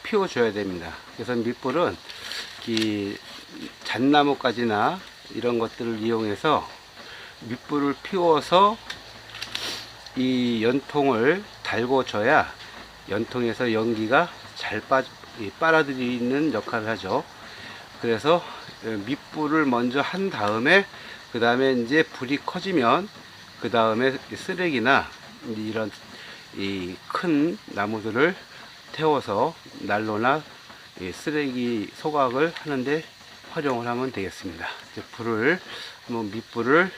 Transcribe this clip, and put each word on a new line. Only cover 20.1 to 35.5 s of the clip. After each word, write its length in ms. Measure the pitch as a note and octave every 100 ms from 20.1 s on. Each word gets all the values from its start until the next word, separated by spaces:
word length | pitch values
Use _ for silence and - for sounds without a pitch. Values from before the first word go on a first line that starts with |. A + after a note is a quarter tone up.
| F3+ G3
다음에 560 | C3 G#2 G#2+ B2+ F#3+ G3+ - - - -
그 80 | A#2+
다음에 320 | A#2 A#2+ C3+
이제 320 | C3 A#2 D3+
불이 360 | D#3 - B2 C#3 -
커지면 600 | F3+ F3+ F3 A#2 C#3+ G3+ - - - - -
그 120 | A#2+
다음에 440 | A#2 A2+ A2 C3 C3+ - G#2
쓰레기나 760 | - F3+ F3+ C3+ A2+ C#3 - - - - C3+
이런 420 | A2 A2 A2 G#2+ - - - - - -
이 420 | - G2 G2 F2+ F#2 -
큰 500 | - F3+ D3+ D#3 G3+ -
나무들을 680 | - G#2 A2 G#2 G#2+ D#3 F#3+ - - - - -
태워서 640 | - D#3 C#3+ A#2 G2+ C3+ E3 - -
난로나 640 | G2 G2+ A2 G#2 A#2+ D3 D3+ - - - - -
이 100 | F2+
쓰레기 760 | F2 - D3+ C#3+ B2 B2 A#2 G2 -
소각을 580 | D#3+ D3+ C3+ B2 D#3+ E3
하는데 480 | D#3 C#3 B2+ D3+ D#3+ - - - -
활용을 360 | - C#3+ B2 A#2+
하면 240 | A#2+ C3
되겠습니다. 560 | A2+ F#2+ - F#2 E2 - - -
이제 100 | - -
불을 460 | - A2+ A2 B2